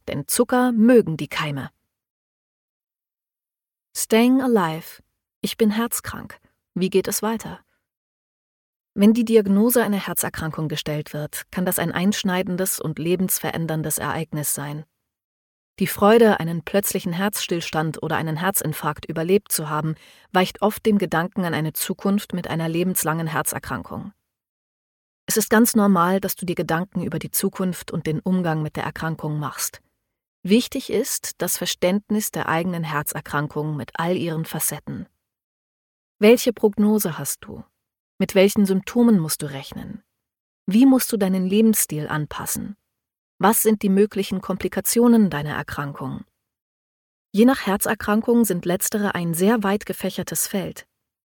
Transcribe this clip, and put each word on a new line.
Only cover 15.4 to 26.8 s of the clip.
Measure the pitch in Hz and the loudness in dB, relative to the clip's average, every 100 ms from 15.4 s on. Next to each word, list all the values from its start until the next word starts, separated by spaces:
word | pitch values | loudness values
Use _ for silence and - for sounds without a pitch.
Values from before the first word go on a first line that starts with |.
| _ _ _ - | _ _ _ -4
Die | 185 | -4
Freude, | - 202 233 226 202 | 2 6 8 6 4
einen | 165 165 | 0 -6
plötzlichen | - 196 202 190 180 | -4 -2 -2 -4 -4
Herzstillstand | 170 202 - - 170 - 160 160 147 | -4 -4 -4 -4 -4 -4 -4 -2 -4
oder | 156 | -4
einen | 160 160 156 | -2 -2 -2
Herzinfarkt | 180 202 151 147 156 151 | -2 -2 -2 -4 -4 -6
überlebt | - 160 165 202 - | -6 -4 2 2 0
zu | - 151 | -6 -4
haben, | 151 156 156 - - _ | -4 -2 -4 -10 -20 _
weicht | 185 185 - | 2 2 2
oft | 202 - 226 | -2 0 2
dem | 208 | 2
Gedanken | 175 160 180 - | 2 -2 -2 -4
an | 175 | -2
eine | 151 156 | -2 -4
Zukunft | - - 185 202 202 - | -4 -6 -4 0 0 -2
mit | 180 - | -8 -4
einer | 160 165 | -4 -2
lebenslangen | 165 180 180 156 160 160 | -2 0 -2 -2 -2 -2
Herzerkrankung. | 135 - - - 131 - - 202 - _ _ _ _ _ _ _ _ _ _ - | -4 -2 -4 -6 -10 -8 -12 -12 -16 _ _ _ _ _ _ _ _ _ _ -6
Es | - | -2
ist | - | 2
ganz | 220 233 226 | 4 4 4
normal, | 202 185 175 190 | 4 4 4 2
dass | 190 - | -2 -6
du | 180 | -6
dir | |
Gedanken | 175 165 165 | -4 -2 -2